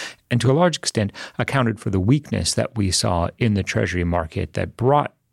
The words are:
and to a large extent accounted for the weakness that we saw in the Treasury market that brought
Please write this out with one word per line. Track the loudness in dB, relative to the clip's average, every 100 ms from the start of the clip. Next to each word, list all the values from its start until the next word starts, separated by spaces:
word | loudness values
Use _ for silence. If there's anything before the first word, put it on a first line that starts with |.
| -14 -14 -4
and | 0
to | 2
a |
large | 4 2 0
extent | -4 -2 -2 -4 -14 -6
accounted | -2 0 0 -2
for | -2
the | 0
weakness | 4 2 2 -4 -2
that | -2 -2 0
we | 0
saw | 0 0 0 -2 0
in | 0
the | 0
Treasury | 0 -2 -2 -2
market | 0 0 -2 -4 -6 -4
that | -6 -2
brought | 2 2 2 _ _